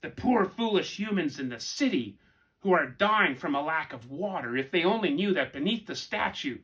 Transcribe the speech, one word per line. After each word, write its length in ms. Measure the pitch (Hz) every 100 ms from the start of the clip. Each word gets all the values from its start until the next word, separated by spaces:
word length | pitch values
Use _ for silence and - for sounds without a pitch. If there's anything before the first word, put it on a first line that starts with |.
The 60 | -
poor 380 | - - 247 190
foolish 520 | - 233 202 - -
humans 400 | 214 202 156 135
in 120 | 131
the 100 | 117
city 560 | - - 277 196 110 101 _ _ _ _
who 120 | 196
are 140 | 185 139
dying 480 | 127 202 214 185
from 200 | 131 170
a 60 | 139
lack 300 | 147 160 151
of 140 | 127 117
water, 460 | 139 202 185 123 120
if 140 | 135
they 120 | 180
only 280 | 170 220 208
knew 220 | 143 202
that 180 | 180 131
beneath 340 | 139 151 226 -
the 80 |
statue 640 | 139 - 214 - - - 120